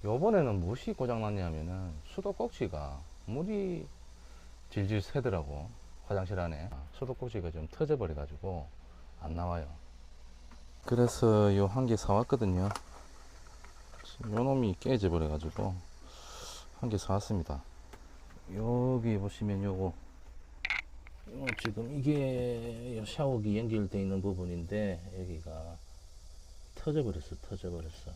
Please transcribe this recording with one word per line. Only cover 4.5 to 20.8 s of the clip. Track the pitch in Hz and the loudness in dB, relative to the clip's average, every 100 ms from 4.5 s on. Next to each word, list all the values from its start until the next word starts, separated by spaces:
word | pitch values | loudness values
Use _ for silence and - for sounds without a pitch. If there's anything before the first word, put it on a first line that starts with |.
| - - | -16 -6
질질 | 107 98 107 | 0 2 2
새더라고. | - 143 120 92 71 71 92 - - - - | 2 0 2 2 0 -6 -8 -10 -14 -14 -2
화장실 | 101 92 95 | 0 0 0
안에 | 85 76 95 67 - - | 0 -2 -6 -8 -10 -6
수도꼭지가 | 131 127 123 110 87 | -6 -4 -4 -2 -2
좀 | 82 80 | -4 -6
터져버려가지고 | - 147 147 92 73 73 78 95 87 71 - - - - - | -2 2 2 2 -2 -6 -6 -4 -4 -6 -12 -16 -16 -16 -10
안 | 80 80 | -4 -2
나와요. | 87 87 76 76 - - - - - - - - - - - | 0 -2 -4 -10 -14 -16 -16 -14 -16 -14 -16 -14 -14 -10 2
그래서 | 120 120 - 117 107 104 98 | 6 6 8 8 10 10 8
요 | 98 | 6
한 | 117 127 | 4 4
개 | 110 | 4
사왔거든요. | - 101 123 127 104 90 98 | 6 4 6 4 4 4 2
요 | 101 - - - - - - - - - - - - - - 110 107 | 0 -10 -16 -16 -16 -16 -16 -16 -16 -16 -16 -16 -14 -14 -8 -2 2
놈이 | 131 135 113 92 | 4 6 4 2
깨져버려가지고 | - 127 95 82 78 76 78 - 101 90 - - - - - - - - - - | 4 6 6 6 4 2 -2 -2 -2 -2 -8 -16 -16 -16 -14 -12 -12 -12 -14 -4
한 | 123 | 0
개 | 104 | 0
사왔습니다. | - 98 - 101 80 69 - - - - - - - - - 95 | 2 0 2 0 0 -4 -6 -16 -16 -16 -16 -16 -16 -16 -8 -2
여기 | 113 123 123 127 113 104 | 2 4 4 4 4 4
보시면 | 101 - 104 98 | 2 0 0 2
요거, | 101 92 92 | 2 2 0
요 | - - - - - - - - - | -2 -14 -16 -14 -14 -14 -6 -2 -2